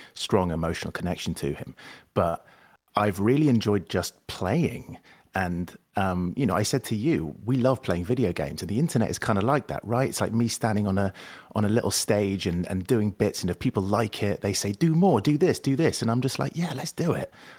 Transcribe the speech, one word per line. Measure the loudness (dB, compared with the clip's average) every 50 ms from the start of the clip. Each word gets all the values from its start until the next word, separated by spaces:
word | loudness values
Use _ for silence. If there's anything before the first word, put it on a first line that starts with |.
| -18 -18 -12
strong | -10 -4 0 2 2 2 2 0
emotional | -2 -2 -2 -2 -4 -6 -8 -8
connection | -4 -4 -4 -4 -4 -4 -6 -6
to | -4 -4 -4 -4
him. | -6 -8 -14 -14 -18 -18 -20 -20 -20 -14 _ 0
But | 0 0 0 0 -4 -8 -16 -20 -20 -20 -20 _ _ _ _ 0
I've | 0 2 2 2 2
really | 2 4 4 4 4 4
enjoyed | 4 4 4 2 0 0 0 -2
just | -2 -2 -2 -4 -6 _ _ -14
playing. | -8 -4 -2 0 0 2 0 0 -2 -6 -12 -14 -16 -18 _ -20 -20 _ _ _ -4
And, | -2 -2 -2 -2 -4 -6 -6 -10 -18 _ _ -2
um, | 0 0 0 0 0 -2 -2 -2
you | 0 0
know, | 2 2
I | 2 0
said | 0 0 -2 -2
to | -2 -4
you, | -2 0 0 0 0 -2 -4 -8 -8 -4
we | -2 0
love | 2 2 2 2 0 0
playing | -2 -2 -2 0
video | -2 0 0 0 0 0
games, | -2 -4 -6 -6 -8 -6
and | -4
the | 0 0
internet | 0 2 2 0 0 0
is | -2 -4
kinda | -2 0 0 2 2
like | 2 0 0 0
that, | -4 -8 -8 -4
right? | -2 0 0 0 0
It's | 0 -2 -2
like | 0 0
me | 0 0 0
standing | -2 -2 0 0 2 2 2
on | 2 2
a, | 2 2 0 -2 -6 -16 -18 -18 -20 -14 -6 -2
on | 0 2
a | 4
little | 4 2 2 2
stage | 0 -2 0 2 2 2 2 2 0 0 -2
and, | 0 0 -2 -2 -2
and | -4 -4 0
doing | 2 2 2 2 0
bits, | 2 2 0 0 0 0 -2
and | -2
if | -2 0
people | -2 -2 0 0 0
like | 2 2 2 2 0 -2 -2 -2
it, | -2 -2 0
they | -2 -2 -2
say, | 0 -2 -2 0
"Do | 2 2 4 4
more, | 6 4 6 4 4
do | 4 2 2
this, | 4 4 2 2 2
do | 0 0 0
this." | 2 2 2 2 0
And | 0 0
I'm | 0 0 0
just | -2 -2 -2
like, | -6 -4 -4
"Yeah, | -4 -4 -4 -4
let's | -6 -8 -8 -6
do | -4 -2 -2 0
it. | -2 -4 -8 -10 -16 -20 -20 -16